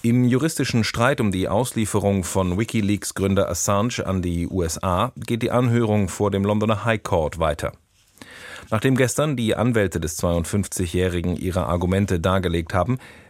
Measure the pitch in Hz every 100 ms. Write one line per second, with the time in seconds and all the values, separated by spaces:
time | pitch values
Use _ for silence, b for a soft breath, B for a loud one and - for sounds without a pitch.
0 | 117 123 123 127 156 - 131 120 107 -
1 | 120 147 107 92 92 98 123 117 107 107
2 | 98 98 90 98 92 90 113 113 101 104
3 | - - 95 98 95 87 - 101 120 -
4 | 92 95 87 85 85 92 82 - 98 90
5 | 123 - - 117 139 120 127 117 113 107
6 | 95 - 104 98 98 107 107 104 113 110
7 | - 92 76 85 80 78 - - _ _
8 | B B B B B B B 110 135 131
9 | 127 - 151 127 110 - 117 110 95 -
10 | 80 - 90 85 85 104 92 - 87 90
11 | 92 87 90 85 92 90 67 85 90 95
12 | 101 90 90 95 90 85 82 95 87 127
13 | B B